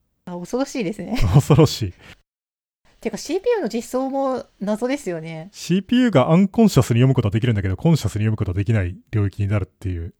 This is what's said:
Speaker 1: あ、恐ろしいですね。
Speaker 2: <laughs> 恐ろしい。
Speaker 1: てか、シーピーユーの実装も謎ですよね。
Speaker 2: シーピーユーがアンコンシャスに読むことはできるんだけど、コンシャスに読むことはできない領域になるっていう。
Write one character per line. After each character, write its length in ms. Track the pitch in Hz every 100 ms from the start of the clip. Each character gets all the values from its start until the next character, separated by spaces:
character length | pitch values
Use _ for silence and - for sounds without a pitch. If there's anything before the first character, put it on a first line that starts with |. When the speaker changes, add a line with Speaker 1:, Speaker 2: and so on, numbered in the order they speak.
| _ _ -
Speaker 1:
あ、 120 | 175
恐 200 | 175 240
ろ 80 | 269
し 140 | 277
い 40 |
で 100 | 175
す 80 | -
ね。 140 | 180 247 95
Speaker 2:
<laughs> 80 |
恐 220 | 135 - 151
ろ 100 | 156
し 220 | - 98
い。 60 | - - - _ _ _ _ _ _ _ _
Speaker 1:
て 100 | 233
か、 60 | -
シ 200 | - 359
ー 40 |
ピ 80 | 480
ー 0 |
ユ 60 | 466
ー 20 |
の 80 | 226
実 220 | 233 -
装 180 | 254 269
も 360 | 269 269 254 - -
謎 280 | 196 214 254
で 100 | 277
す 120 | -
よ 100 | 170
ね。 300 | 160 160 175
Speaker 2:
シ 280 | - - 185
ー 60 | -
ピ 120 | 247
ー 20 |
ユ 80 | 247
ー 40 |
が 200 | 143 123
ア 40 | 170
ン 120 | 196
コ 160 | -
ン 60 | 220
シ 100 | -
ャ 20 |
ス 120 | -
に 60 | 117
読 80 | 131
む 60 | 127
こ 60 |
と 60 | 107
は 40 |
で 80 | 113
き 80 | 120
る 60 |
ん 20 | 104
だ 60 |
け 80 | 95
ど、 60 | 92
コ 160 | 170
ン 60 | 165
シ 80 | 104
ャ 40 |
ス 60 | 104
に 100 | 110
読 60 |
む 60 | 107
こ 80 | 101
と 60 |
は 40 | 90
で 80 | 101
き 80 |
な 100 | 113
い 120 | 87 90 _
領 160 | 107 101
域 140 | -
に 60 | 98
な 100 | 104
る 60 | 92
っ 20 |
て 220 | _ 92
い 160 | 85
う。 80 | 87